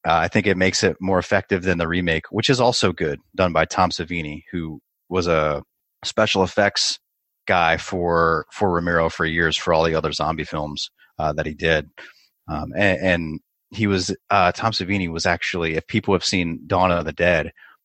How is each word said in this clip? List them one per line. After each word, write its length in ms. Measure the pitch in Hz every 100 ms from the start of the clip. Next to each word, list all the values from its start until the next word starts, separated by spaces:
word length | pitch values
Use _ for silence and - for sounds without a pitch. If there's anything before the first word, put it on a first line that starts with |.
| -
Uh, 80 |
I 140 | 82 85
think 180 | - 101
it 100 | 92
makes 280 | 92 -
it 120 | 98 78
more 180 | 92 92
effective 440 | - 101 - 95
than 160 | 92 85
the 100 | 82
remake, 380 | 87 87 80 -
which 180 | 101 113
is 120 | 127
also 320 | 120 120 101
good, 260 | 82 80 71 -
done 180 | - 92
by 120 | 80
Tom 260 | 80 - 90
Savini, 540 | - 82 87 76 76 -
who 280 | 87 80 76 - _ _
was 180 | 90 87
a 360 | 82 76 73 - _ _ _
special 400 | - - 107 98
effects 540 | 92 - 101 - - - _ _ _ _ -
guy 300 | 92 82 82
for, 680 | - 92 87 85 82 80 -
for 180 | - 101
Romero 380 | 87 85 85 82
for 160 | - 82
years 300 | 82 82 78
for 180 | -
all 80 | 80
the 120 | 82
other 180 | 80 78
zombie 320 | 73 78 80
films, 460 | 76 78 76 73 - _ _ -
uh, 140 | 78
that 140 | 76 78
he 80 |
did. 360 | 76 80 80 73 - - - _ _ -
Um, 240 | 76 76 -
and, 220 | 101 90
and 400 | 92 87 80 78 - _ _
he 160 | - 104
was, 260 | 98 90 95 _
uh, 220 | 101 90
Tom 200 | - 113
Savini 380 | - 90 101 87
was 160 | 82 90
actually, 480 | 87 - 90 82
if 120 | 80 -
people 260 | 110 101
have 100 | 95
seen 360 | - 95 85 82 -
Dawn 260 | 92 92
of 120 | 87
the 80 | 80
Dead, 400 | - 87 85 73 - - _